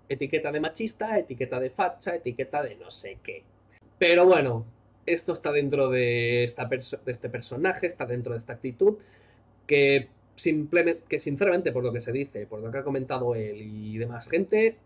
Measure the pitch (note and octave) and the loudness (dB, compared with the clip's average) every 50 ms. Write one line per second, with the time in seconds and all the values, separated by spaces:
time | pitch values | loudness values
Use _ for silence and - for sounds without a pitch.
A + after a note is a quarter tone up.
0 | _ - C#3 C3+ C#3+ C#3 D#3+ D#3 D#3 D3 D3 D3+ D#3 D#3+ - - A3+ A3 - - | _ -8 -6 -6 -4 -2 -2 -2 -2 -2 -2 -2 -4 -4 -4 -6 -8 -6 -6 -6
1 | G#3+ A3 A3 - D#4+ - B2+ A#2 C3 - B2+ B2+ B2+ C3 - - F#3 - - - | -4 0 0 0 -2 -2 -6 -6 -6 -4 -4 -4 -4 -4 -2 -2 -2 -2 -2 -4
2 | - F3+ E3+ E3+ - B2+ A2+ - C3 - - D3 C#3+ A#2 G2+ F2+ F2 F2+ - - | -6 -6 -6 -4 -6 -6 -6 -6 -6 -6 -4 -4 -4 -6 -8 -12 -18 -18 -16 -16
3 | - G2 G2 - - - F2+ - - _ _ _ _ _ _ _ _ _ _ - | -14 -14 -16 -16 -14 -14 -14 -14 -16 _ _ _ _ _ _ _ _ _ _ 2
4 | F3+ E3+ F3 F3 F3+ F#3 F3+ D#3 C#3 B2+ A#2 A2+ A2+ - - _ _ _ _ _ | 4 6 8 8 10 10 8 8 6 2 0 -2 -4 -8 -14 _ _ _ _ _
5 | - E3+ E3+ E3 - - D#3+ - - D3+ D3 D3 C#3+ C#3 C#3+ C#3 C3+ B2+ B2+ B2+ | -2 -2 -2 -2 -2 -4 -6 -4 -2 0 2 2 2 2 2 2 2 4 4 2
6 | B2 A#2+ A#2+ A#2+ A#2+ A#2 A#2+ A#2+ B2 A#2+ - - B2 A#2+ C3 A#2 A#2 - - - | 2 2 2 2 2 2 2 2 0 0 -2 -6 -6 -4 -4 -6 -6 -8 -12 -10
7 | - B2+ A#2+ - - A#2 A#2 A#2 - - B2 C3+ E3+ F#3 F#3 - F#3 E3+ - - | -8 -8 -8 -6 -8 -8 -8 -10 -10 -8 -6 -2 0 -2 0 0 -2 -4 -4 -4
8 | C3+ A#2 B2 B2 A#2 A#2+ A#2+ A#2 - - A#2 - - C3 A#2+ - F#3+ G#3 G#3+ - | -6 -6 -4 -4 -4 -6 -6 -8 -8 -10 -12 -10 -8 -6 0 4 4 4 4 2
9 | - - _ _ _ _ _ _ _ _ _ _ _ - D3 C#3+ C#3 C#3 C#3 C3 | -6 -20 _ _ _ _ _ _ _ _ _ _ _ 2 4 6 6 6 4 4
10 | A#2 - _ _ _ _ _ - - E3+ D#3 D3+ D3 D3 E3 F3 E3 E3+ E3 - | 2 -2 _ _ _ _ _ -4 0 0 0 0 0 2 2 2 4 4 0 -2
11 | - - E3 C#3+ - D3 C#3+ - G#3 F#3+ F3 F3+ F3 D3 A#2+ B2+ B2 A#2+ A#2+ A#2+ | -4 -6 -6 -4 -4 -4 -2 0 2 2 2 2 0 0 -2 -2 -2 -2 -4 -4
12 | A2+ A#2+ B2 C#3 C#3 C#3 - G#2 G#2 - A2 G#2+ A2+ A2+ C3 C3+ C3 C#3+ C3+ C3+ | -6 -4 -4 -4 -4 -6 -8 -12 -10 -10 -10 -10 -10 -8 -8 -6 -4 -4 -4 -4
13 | C3 C3 C#3 B2+ B2 A#2+ A#2+ A2+ G#2+ G#2+ G#2 G#2 G#2+ G#2+ G#2+ G#2+ G#2+ G#2+ G#2+ A2 | -4 -4 -4 -2 -2 -2 -2 -2 -4 -6 -8 -10 -12 -12 -12 -10 -10 -8 -6 -6
14 | A#2+ B2 A#2+ A#2+ - - E3 F3 F#3+ - G#3+ G#3+ A3 A3+ A3+ - _ | -6 -6 -8 -10 -6 -2 0 0 0 2 2 4 4 4 2 -2 _